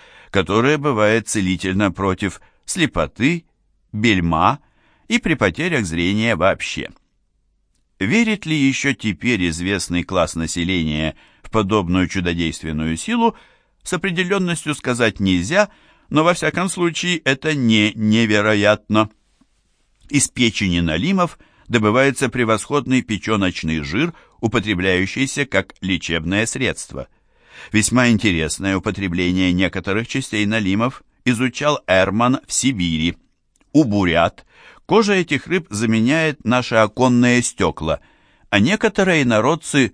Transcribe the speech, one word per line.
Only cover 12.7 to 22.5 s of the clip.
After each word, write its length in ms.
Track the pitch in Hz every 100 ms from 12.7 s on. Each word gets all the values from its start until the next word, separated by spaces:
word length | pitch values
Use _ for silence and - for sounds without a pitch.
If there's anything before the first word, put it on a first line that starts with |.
| 76 80 82
силу, 400 | - 233 226 - _ _ _ _
с 80 | -
определённостью 840 | 180 196 170 180 196 180 160 151
сказать 460 | 147 127 120 113 -
нельзя – 500 | 98 90 95 185 202 _ _ _ -
но 140 | 143
во 100 | 165
всяком 360 | 175 156 165 185
случае 480 | - 170 160 180 175
это 360 | 135 135 156
не 380 | 147 117 110 107
невероятно. 1160 | 107 107 110 113 104 107 104 101 107 - 104 107 _ _ _ _ _ _ _ _ _ -
Из 180 | 143 -
печени 520 | - 117 - 98 87
налимов 600 | 82 80 156 190 175 - _ _ -
добывается 640 | 113 107 120 139 127 131
превосходный 720 | 123 113